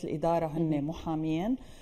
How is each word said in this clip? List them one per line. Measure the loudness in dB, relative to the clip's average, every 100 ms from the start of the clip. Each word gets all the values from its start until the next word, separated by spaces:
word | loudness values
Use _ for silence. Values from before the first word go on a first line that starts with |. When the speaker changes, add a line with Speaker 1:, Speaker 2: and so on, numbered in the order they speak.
Speaker 1:
الإدارة | -4 0 2 2 2
هن | 2 2
Speaker 2:
مهم. | 2 0
Speaker 1:
محامين. | -4 -4 -2 0 0 2 -2 -4 -16